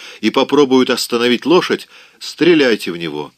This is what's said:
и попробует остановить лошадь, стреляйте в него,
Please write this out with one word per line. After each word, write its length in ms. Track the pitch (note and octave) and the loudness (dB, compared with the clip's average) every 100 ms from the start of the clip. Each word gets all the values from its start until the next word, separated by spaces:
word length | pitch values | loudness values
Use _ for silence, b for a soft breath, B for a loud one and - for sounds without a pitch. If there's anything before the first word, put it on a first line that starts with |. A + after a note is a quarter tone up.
| B B | B B
и 80 | A2 | -2
попробует 600 | C#3 B2+ C#3 C3+ C3 B2+ | 0 0 2 4 4 2
остановить 560 | A#2+ - A#2 A#2+ A#2 C3 | -2 -2 -2 0 0 2
лошадь, 420 | F3 - A2 - B B B | 0 2 -4 -6 B B B
стреляйте 720 | - - D#3+ D#3+ B2+ G#2 G#2 | -12 0 2 4 2 0 -4
в 60 | E2+ | -8
него, 360 | E2 D2+ C#2+ | -8 -8 -12